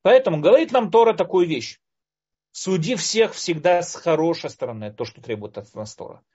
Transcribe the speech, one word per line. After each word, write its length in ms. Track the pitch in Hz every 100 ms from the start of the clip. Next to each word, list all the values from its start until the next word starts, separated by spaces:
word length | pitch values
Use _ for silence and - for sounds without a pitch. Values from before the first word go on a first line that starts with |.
Поэтому 380 | 185 254 254 160
говорит 320 | 151 262 320
нам 180 | 254 214
Тора 240 | 220 226
такую 340 | 214 170 185 170
вещь. 340 | 139 - - _ _ _ _ _ _ _
«Суди 440 | - 185 185 165
всех 380 | 240 - 220 226
всегда 480 | - - 160 175 175
с 140 | 175
хорошей 540 | - 170 156 165 165 147
стороны», 420 | - 123 110 107
то, 140 | 107
что 160 | 117 -
требует 360 | - 107 104 104
от 160 | 104
нас 200 | - 107
Тора. 280 | - - - _